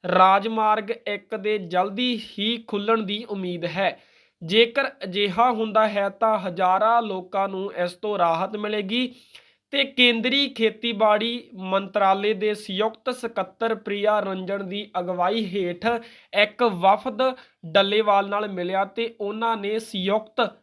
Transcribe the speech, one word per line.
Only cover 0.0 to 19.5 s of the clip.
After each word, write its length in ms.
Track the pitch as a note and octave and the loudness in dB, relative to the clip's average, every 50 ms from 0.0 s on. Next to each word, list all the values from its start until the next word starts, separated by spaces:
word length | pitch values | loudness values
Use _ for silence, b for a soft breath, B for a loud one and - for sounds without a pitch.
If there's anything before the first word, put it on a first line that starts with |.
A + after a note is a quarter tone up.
| - F3 F3+ | -2 2 6
ਰਾਜਮਾਰਗ 760 | F#3 F#3 F#3+ G3 G3+ G3 A3+ A3+ A3 G#3+ G#3+ G#3+ A3 G#3 G3+ | 6 8 8 6 4 2 0 -2 0 2 2 2 2 0 -6
ਇੱਕ 460 | A3+ - _ G#3+ G#3 G3+ - _ A3 | -8 -6 _ -8 -8 -8 -8 _ -10
ਦੇ 220 | G#3 F#3+ G#3+ G#3+ G#3+ | -6 -2 -2 -2 -2
ਜਲਦੀ 640 | F#3 E3 F3 F3+ F#3 G#3 G3 G#3+ B3 B3+ A#3+ G#3+ - - - - | -4 -2 0 0 0 0 -2 -2 -2 0 -2 -4 -6 -12 -8 -4
ਹੀ 260 | G3+ A3 A#3+ A3+ A3+ | -2 -2 -2 -4 -6
ਖੁੱਲ੍ਹਣ 360 | - A3 G3 G3+ G#3+ A3+ A3+ | -6 -6 -4 0 0 0 0
ਦੀ 220 | G#3+ F#3 G#3 G#3+ A#3+ | 0 -4 -6 -8 -6
ਉਮੀਦ 400 | A3 G#3 G3 F#3 F3+ F3+ E3+ E3+ | -8 -8 -6 -4 -6 -4 -4 -6
ਹੈ। 360 | D#3+ D3+ F#3 G3 E3+ - b b b b b b b b b | -6 -2 0 -2 -2 -2 b b b b b b b b b
ਜੇਕਰ 480 | E3 D#3+ F#3+ A3 A#3 A#3 A#3 C#4 C4+ - - _ - | -6 0 4 4 4 4 2 -2 -4 -4 -6 _ -12
ਅਜਿਹਾ 460 | G3 F3 G3+ G#3 G3 E3+ G#3+ A#3+ B3+ | -6 -2 -2 -2 0 2 2 2 2
ਹੁੰਦਾ 380 | A#3+ G#3+ A3+ A3 G3 A3 A3 G#3+ | 2 0 -4 0 2 2 2 2
ਹੈ 200 | G3+ G3+ G3 G3 | 2 -2 -2 -2
ਤਾਂ 300 | G3 _ A3+ A3 A3 G3+ | -2 _ 0 2 2 0
ਹਜ਼ਾਰਾਂ 640 | F3+ F#3+ E3+ F3 F#3 F3+ F#3 G3 G#3+ A3 A#3 A#3+ | -2 -6 -2 0 2 2 4 4 4 4 4 2
ਲੋਕਾਂ 460 | A3+ G#3 F#3+ F#3 F3+ F3+ - G3 G3 G3 | 2 0 -6 -8 -8 -6 -4 -2 -2 -2
ਨੂੰ 240 | F#3+ F#3 G3 G3+ - | -4 -6 -8 -8 -4
ਇਸ 180 | E3 F3 F3 | -4 -4 -4
ਤੋਂ 260 | F3 _ - G#3+ G#3 F#3+ | -4 _ -6 -4 0 2
ਰਾਹਤ 380 | F3 E3+ E3 E3 F#3+ G3 G#3+ | 2 2 2 0 -2 -4 -6
ਮਿਲੇਗੀ 580 | G#3 G#3 G#3 G#3+ G#3 G3+ F#3+ A3+ B3 C4 B3 B3 B B B B B B B B B _ _ | -6 -6 -4 -4 -4 -4 -2 -2 -2 -2 -4 -8 B B B B B B B B B _ _
ਤੇ 140 | - C#4 C#4 | -2 -2 -2
ਕੇਂਦਰੀ 640 | C#4 C#4 B3 B3 A#3+ A#3 A3+ G#3+ B3+ C4+ C#4 C#4+ C4+ | 0 4 4 6 6 6 2 0 0 0 0 0 -2
ਖੇਤੀਬਾੜੀ 1000 | C#4 - A3+ G#3+ G#3+ A3 - A#3 A3+ G3 A3 G#3+ G#3+ G#3 A3+ A#3 A#3+ A#3+ A3+ - - | 0 0 0 0 0 -2 -4 -4 0 2 4 4 4 2 0 -4 -6 -8 -12 -16 -16
ਮੰਤਰਾਲੇ 800 | F#3 F#3 F#3+ F#3+ G3 G3+ F#3+ - G#3 G3 F#3+ G3 G3 G3+ G#3 A3 | -12 -4 -2 0 0 -2 -2 0 2 4 4 4 2 2 -2 -2
ਦੇ 200 | F#3+ G#3+ G#3+ G#3 | 0 -2 -2 -2
ਸੰਯੁਕਤ 600 | G#3 - - F#3+ F#3 A3 A3 A3 _ _ B3+ B3 | -4 -8 -8 -4 -2 -2 -2 -4 _ _ -8 -6
ਸਕੱਤਰ 600 | B3+ - - - G3 F#3 F#3 - _ A3+ A3+ A3+ | -6 -8 -6 -4 -6 -6 -6 -6 _ -2 -2 -2
ਪ੍ਰਿਆ 460 | A3 - - G3+ G3+ G3+ G#3+ G#3+ G#3 | -4 -4 -6 -4 0 2 2 2 2
ਰੰਜਨ 480 | G3+ G3 F#3+ F#3+ F#3 F3+ G3 G3 G3 F3+ | 0 -2 -6 -6 -4 -6 -6 -6 -6 -6
ਦੀ 220 | F#3+ G3+ G#3 G3+ - F#3 | -8 -8 -8 -6 -6 -6
ਅਗਵਾਈ 480 | F3+ F3+ F3+ F3+ F3 F#3 G#3+ A3+ G#3+ | -4 -4 -2 0 0 0 0 0 -2
ਹੇਠ 400 | F#3 F3 G3+ F3+ F3 F3 F3 - A#3 A#3+ A3+ A#3 B B B B B - G3 | -2 -4 -2 -2 -2 -4 -2 -2 -2 -2 -2 -6 B B B B B 0 0
ਇੱਕ 200 | G#3 G#3 - - | 0 0 2 0
ਵਫਦ 720 | B3 A3+ F#3+ F3 F3 F#3+ G#3 G#3+ - C4 G#3+ G#3 C4 C4 B3+ B B B B B - | 0 0 2 4 4 4 4 4 0 -8 -2 0 0 0 0 B B B B B -18
ਡੱਲੇਵਾਲ 640 | D#3+ D#3+ G3 G3 G3 G#3 G#3+ G#3+ G#3 G3+ G3 G3+ G3 | 2 4 4 4 4 2 2 4 4 4 4 2 2
ਨਾਲ 200 | G3+ G#3 G#3+ G3+ | -2 -2 -2 -4
ਮਿਲਿਆ 360 | G3 F3+ F3+ F3+ F#3+ F#3+ G3 | -4 -4 -4 0 0 0 -2
ਤੇ 300 | G3 - A#3 A#3 A#3 - _ | -2 -4 -6 -6 -6 -6 _
ਉਹਨਾਂ 360 | G#3 G3+ G#3+ A3 A3+ A3+ | -6 -6 -4 -2 -2 -2